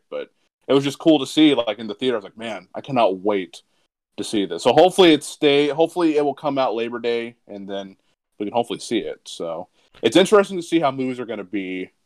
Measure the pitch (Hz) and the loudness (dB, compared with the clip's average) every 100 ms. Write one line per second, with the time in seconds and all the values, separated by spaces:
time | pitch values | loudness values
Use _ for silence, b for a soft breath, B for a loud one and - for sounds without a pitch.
0 | _ 73 69 _ _ _ - 135 139 - | _ -12 -12 _ _ _ 0 0 0 0
1 | 165 151 131 - 156 127 117 107 113 101 | 2 2 2 4 4 4 0 -6 -8 -4
2 | 127 117 95 107 113 101 92 - - 131 | -2 -2 -6 -12 -12 -12 -12 -14 -4 2
3 | 107 95 95 104 87 - _ _ _ _ | 2 2 -2 -2 -4 -12 _ _ _ _
4 | _ - 98 110 95 85 - 156 180 180 | _ -12 -6 -4 -4 0 2 6 6 6
5 | 180 147 - - 147 143 147 143 165 180 | 6 6 0 -2 2 2 2 0 0 0
6 | 165 147 147 135 151 139 131 110 117 120 | 0 2 0 -2 -4 -2 -2 -2 -6 -6
7 | 120 117 117 117 - 101 98 98 98 95 | -4 -4 -6 -14 -18 -16 -10 -10 -12 -18
8 | _ _ _ _ 101 117 117 87 - 117 | _ _ _ _ -4 -4 -4 -8 -4 -4
9 | 78 67 - - 85 80 - b b b | -4 -10 -16 -12 -10 -10 -12 b b b
10 | 156 160 185 208 196 190 170 165 147 135 | 0 2 4 4 2 -4 -2 0 0 -2
11 | 131 127 113 107 92 101 92 92 92 _ | -4 -6 -8 -10 -8 -8 -6 -8 -10 _